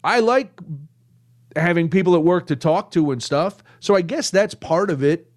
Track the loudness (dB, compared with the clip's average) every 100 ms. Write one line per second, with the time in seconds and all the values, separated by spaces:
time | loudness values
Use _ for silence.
0 | 0 0 2 0 -2 -16 -14 -14 -16 _
1 | _ _ _ _ _ -2 0 0 0 0
2 | 2 4 4 0 -2 -2 0 0 0 -2
3 | 0 -2 -2 -2 -2 -6 _ _ 0 2
4 | 2 -4 0 0 0 -4 -2 0 0 0
5 | 0 0 -6